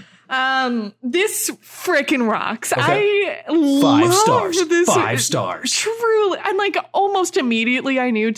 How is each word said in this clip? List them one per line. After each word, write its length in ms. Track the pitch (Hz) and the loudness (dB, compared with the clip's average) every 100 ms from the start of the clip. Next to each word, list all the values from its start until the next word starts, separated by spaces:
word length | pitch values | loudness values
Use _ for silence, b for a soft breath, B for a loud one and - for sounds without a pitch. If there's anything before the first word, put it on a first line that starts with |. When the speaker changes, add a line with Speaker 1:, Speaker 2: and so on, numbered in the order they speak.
| B B B | B B B
Speaker 1:
Um, 640 | 262 262 262 254 240 208 - | -2 -2 0 -2 -2 -6 -8
this 480 | 254 330 415 - - 262 | -4 0 0 -2 -6 -8
frickin' 640 | - - - 311 - 277 233 | -16 -8 -2 0 0 0 0
rocks. 420 | 208 - 226 - | 0 -2 -6 -4
Speaker 2:
Okay. 600 | - 302 403 415 403 359 | -2 0 2 2 0 -2
Speaker 1:
I 120 | - - | -6 -2
Speaker 2:
Five 580 | 330 285 277 285 285 339 | 0 2 4 4 4 4
Speaker 1:
love 80 | 370 | 4
Speaker 2:
stars. 500 | 440 494 392 339 330 | 4 2 0 -2 0
Speaker 1:
this. 180 | 339 349 | 2 2
Speaker 2:
Five 320 | 135 107 123 | 2 2 -2
stars. 520 | - 131 92 85 254 | -2 -2 -4 -6 -4
Speaker 1:
Truly. 680 | - 427 453 466 440 403 320 392 | -4 -4 -2 0 2 2 0 -2
And, 120 | 381 | -2
like, 200 | 403 330 - | -2 -2 -2
almost 420 | - 403 392 359 381 | 0 0 0 0 0
immediately 640 | 254 226 233 254 269 262 | 0 0 0 0 0 0
I 120 | 254 | 0
knew, 200 | 220 220 | 0 0